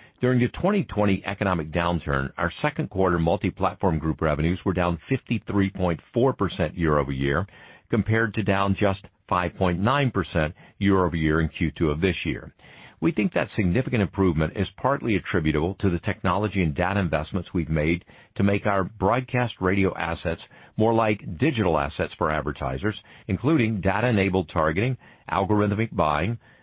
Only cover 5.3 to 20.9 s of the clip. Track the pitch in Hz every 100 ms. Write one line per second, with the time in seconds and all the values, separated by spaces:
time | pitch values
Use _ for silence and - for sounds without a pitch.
5.3 | 113 - 101 98 95 90 82 - 117 131
6.3 | 123 92 - 78 85 80 73 69 65 69
7.3 | 73 101 - - - _ 117 101 113 113
8.3 | 110 98 98 98 95 101 95 - _ -
9.3 | 90 87 - 92 87 107 143 131 101 82
10.3 | 85 78 - - - 98 95 87 80 78
11.3 | 80 80 - 82 - 80 76 92 82 80
12.3 | 64 - - - - - - 170 - 190
13.3 | - - - 92 101 127 123 95 - 95
14.3 | 76 80 - 92 - 127 139 123 98 -
15.3 | 90 78 78 85 98 98 85 - - 95
16.3 | 92 107 98 85 73 90 101 87 76 78
17.3 | 92 - 90 73 78 78 87 - - -
18.3 | - 98 101 104 98 92 - 95 123 127
19.3 | 123 120 - 92 98 95 85 85 82 85
20.3 | 82 - - - - 110